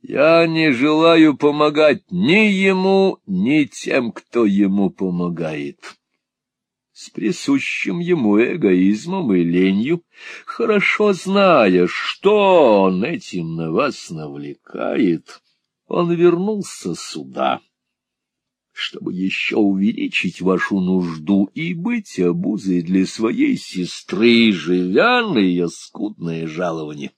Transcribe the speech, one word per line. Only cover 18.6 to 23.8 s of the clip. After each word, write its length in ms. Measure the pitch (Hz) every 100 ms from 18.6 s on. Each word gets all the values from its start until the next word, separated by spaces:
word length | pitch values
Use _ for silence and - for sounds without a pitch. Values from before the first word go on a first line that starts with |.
| _
чтобы 420 | - - - -
еще 460 | 92 95 - - -
увеличить 840 | 101 98 101 117 147 - 98 -
вашу 380 | 90 90 - 101
нужду 720 | 90 92 87 82 76 98 98
и 220 | - 165
быть 460 | 175 180 240 208 -
обузой 600 | - 170 - 104 95 90
для 240 | 82 95 92
своей 500 | - 110 - 139 104
сестры, 960 | - 92